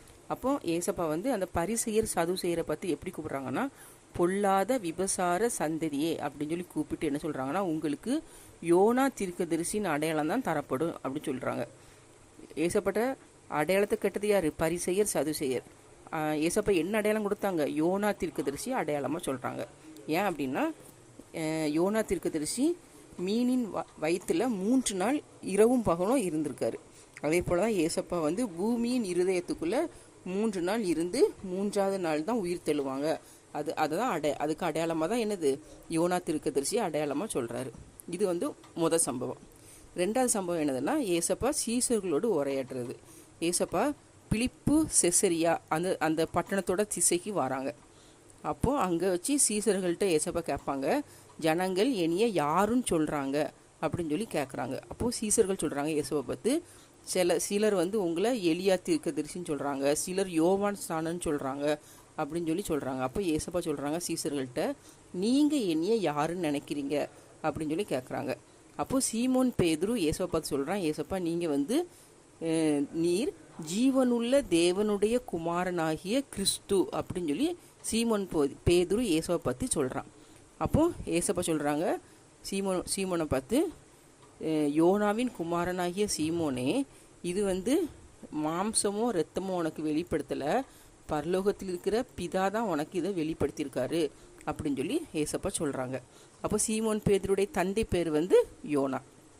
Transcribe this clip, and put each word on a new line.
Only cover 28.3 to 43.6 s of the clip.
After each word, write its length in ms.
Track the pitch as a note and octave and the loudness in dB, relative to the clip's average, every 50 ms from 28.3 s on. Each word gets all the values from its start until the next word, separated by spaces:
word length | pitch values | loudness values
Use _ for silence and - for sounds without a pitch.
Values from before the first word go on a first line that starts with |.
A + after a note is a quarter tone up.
| F3 A3 B3+ G#3 | 0 0 -2 -4
பூமியின் 540 | E3 E3+ G3+ A3+ A#3+ A#3 A#3 A#3+ B3+ B3+ A3 | -2 -2 0 0 0 0 0 0 0 0 2
இருதயத்துக்குள்ள 840 | F3+ F3 F3 F3+ F#3+ F#3 F3 F3 - D3 - D#3+ E3+ G#3+ C#4+ E4+ - - - - - - - - | 2 4 4 4 4 2 0 0 -2 -4 -2 0 0 2 0 0 -2 -4 -14 -20 -20 -20 -12 -8
மூன்று 360 | F#3 F#3 G3 A3 A3+ F#3+ F#3 | -4 -2 0 0 0 0 0
நாள் 220 | E3 F3+ G#3+ A#3+ G#3+ | 0 0 0 0 2
இருந்து 500 | F3 D#3 D#3 E3+ F3+ F3+ C4+ G4+ G#4+ - - - | 0 2 0 0 0 4 4 2 2 2 -4 -8
மூன்றாவது 560 | F#3 F3+ G3 G3+ G3+ G3+ G3+ G3 G3 G3 F#3+ | -6 -4 -2 -2 0 0 0 0 0 0 0
நாள் 240 | F3+ D#3+ D3+ D3+ D#3 | 0 0 0 0 0
தான் 140 | G#3+ B3 | -2 -2
உயிர் 220 | A#3 F3+ F3 F3+ D#3+ - | -2 0 -2 -4 -4 -2
தெழுவாங்க. 540 | D#3 D3 D3 C3+ C3+ C3 C3+ D3 D#3+ D3 - - - - - - - | -2 0 0 0 -2 -2 0 0 0 0 -2 -4 -16 -20 -20 -20 -12
அது, 240 | - D3 D3 D#3 - | -8 -6 -6 -4 0
அதுதான் 440 | - D#3 C#3+ D#3 F#3 A#3+ B3+ B3 B3 | 0 0 0 2 0 0 0 -2 0
அடை-, 160 | D#3 D3 - | 0 0 0
அதுக்கு 300 | - - - D#3+ - F#3+ | 0 -2 -2 -2 -2 -2
அடையாளமா 420 | E3 D3+ D#3+ E3 E3 E3 D#3+ D#3+ | -2 0 0 0 0 0 0 0
தான் 120 | F3 A3+ B3+ | 0 0 0
என்னது? 400 | A3 G#3 G#3 F3+ D#3 C#3 C3+ D3 - - - - - - | 0 -2 -2 0 2 2 0 0 -4 -16 -20 -20 -10 -4
யோனா 340 | E3 D#3+ E3+ F3+ F3+ F3+ - | 0 2 2 2 2 0 0
தீர்க்கதரிசி 560 | E3+ D#3 D3+ - D#3 C3 C#3 C#3 - G3 A#3+ | -2 -4 -2 -2 0 0 0 -2 0 0 0
அடையாளமா 480 | G#3+ E3+ D3+ D3 D3+ D3 C3+ D3 G#3 A3 - | 0 0 0 0 -2 0 -2 -2 -4 -2 -2
சொல்றாரு. 380 | D3 A#2+ A2+ A#2 B2 B2+ A#2 - - - - - - - - | -4 -4 -4 -4 -6 -6 -8 -10 -14 -18 -20 -20 -18 -10 -8
இது 160 | F3 F3+ G#3 | -2 -2 0
வந்து 280 | F#3 F3 F3 C4 D4 - - - - - | 0 0 0 -2 -4 -6 -10 -18 -12 -2
முத 200 | E3 E3 D#3+ E3 | 0 2 2 4
சம்பவம். 600 | E3 - D3+ B2 B2+ B2 B2+ - - - - - - - - - - - - - | 2 2 0 -2 -4 -4 -6 -8 -10 -14 -20 -20 -20 -20 -20 -20 -20 -20 -12 -4
ரெண்டாவது 280 | F3 F3+ G3+ A3 C4 B3+ | -2 -2 0 2 2 2
சம்பவம் 420 | A#3+ - G#3 F3+ F3 F3 E3 D3 | 2 2 0 0 -2 -2 0 0
என்னதுன்னா, 380 | D3 C3 B2 C#3 G3 C#4+ - A#3 | 0 0 0 0 0 0 0 0
ஏசப்பா 440 | F#3 F3 E3+ E3+ - - - G#3+ C4+ D4+ - - | 2 0 0 2 0 -2 0 0 -2 0 0 -2
சீசர்களோடு 600 | A3 A#3 B3 - - A#3+ G#3 F#3+ F3+ C#3+ D3+ G#3+ A#3+ F#3 C#3+ C#3 | 0 0 0 2 2 0 0 2 2 0 2 2 2 2 2 2
உரையாடுறது. 520 | C#3 C#3 C3+ B2+ B2+ B2+ B2+ B2 B2+ - - - - - - - - - - | 0 0 -2 -4 -4 -6 -6 -6 -6 -8 -12 -14 -20 -20 -20 -20 -20 -10 -4
ஏசப்பா 540 | D#3+ E3+ F3+ - | -2 0 0 0